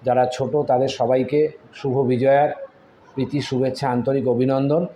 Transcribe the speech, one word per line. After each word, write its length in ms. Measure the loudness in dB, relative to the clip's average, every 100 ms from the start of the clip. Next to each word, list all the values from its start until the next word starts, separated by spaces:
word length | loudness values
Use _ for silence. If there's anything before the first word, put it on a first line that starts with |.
যারা 220 | 0 2 2
ছোট, 240 | 0 -2 -2
তাদের 320 | 0 0 0
সবাইকে 600 | -2 0 0 2 0 0 -2 -20
শুভ 320 | -8 -4 0 0
বিজয়ার 420 | 2 4 4 2 -2 -14 _ _ _ -14
প্রীতি 260 | -6 -4 -4
শুভেচ্ছা, 500 | -4 -2 -2 -2 -2
আন্তরিক 380 | 0 0 0 0
অভিনন্দন 580 | 0 2 2 2 0 -2